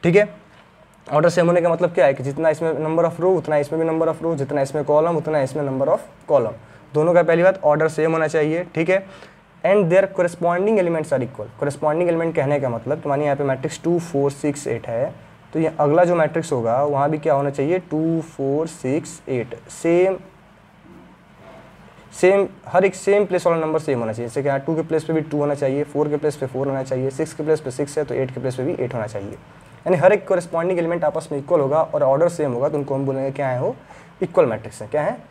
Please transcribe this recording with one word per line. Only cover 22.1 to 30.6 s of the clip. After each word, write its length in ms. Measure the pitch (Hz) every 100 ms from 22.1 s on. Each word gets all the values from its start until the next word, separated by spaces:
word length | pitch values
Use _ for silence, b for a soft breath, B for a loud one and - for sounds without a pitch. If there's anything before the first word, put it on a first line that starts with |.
सेम, 340 | - 131 101 95 - -
हर 180 | 180
एक 100 | 196
सेम 300 | 190 - 202 196
place 200 | 180 175
वाला 120 | 165
number 200 | 156 160
same 200 | 156 131
होना 120 | 113
चाहिए। 160 | 110 117
जैसे 140 | 143
कि 60 | 139
यहाँ 120 | 135
टू 140 | 135 160
के 60 |
place 220 | 160 160
पे 80 | 156
भी 80 | 160
टू 160 | 156 151
होना 160 | 147
चाहिए, 280 | 143 139 139
फ़ोर 240 | 147 143 151
के 80 | 147
place 200 | 147 143
पे 100 | 135
फ़ोर 220 | 131 139
होना 140 | 135
चाहिए, 280 | 131 131 131
सिक्स 220 | 131 156
के 80 | -
place 180 | 151 156
पे 100 | 147
सिक्स 260 | 123 147 -
है 60 |
तो 100 | 143
एट 160 | 123 131
के 100 | 127
place 140 | 131 127
पे 80 |
भी 80 | 131
एट 200 | 180 120
होना 120 | 120 104
चाहिए। 260 | 107 98
यानी 640 | - - - - - 156 180
हर 160 | 175
एक 140 | 208 196
corresponding 500 | 185 170 170